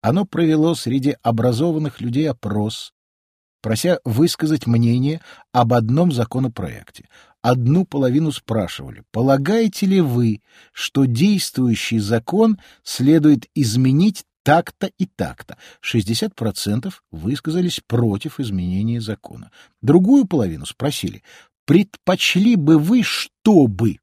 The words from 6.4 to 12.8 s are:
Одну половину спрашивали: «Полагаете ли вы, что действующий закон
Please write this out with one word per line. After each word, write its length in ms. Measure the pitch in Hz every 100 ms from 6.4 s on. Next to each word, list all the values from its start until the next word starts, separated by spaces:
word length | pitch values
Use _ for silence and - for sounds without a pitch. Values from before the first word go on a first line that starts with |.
| 131 113 85 58 - - - _ _ _
Одну 420 | 123 127 120 165
половину 480 | 185 143 131 135 160
спрашивали: 680 | - - 110 87 - 69 - _
«Полагаете 760 | 107 131 135 139 220 220 -
ли 160 | 196 190
вы, 400 | 151 120 117 104 _ _ _
что 320 | - - 139
действующий 920 | 131 117 190 196 - - 127 110 - 113
закон 600 | 101 113 117 185 220 208 - _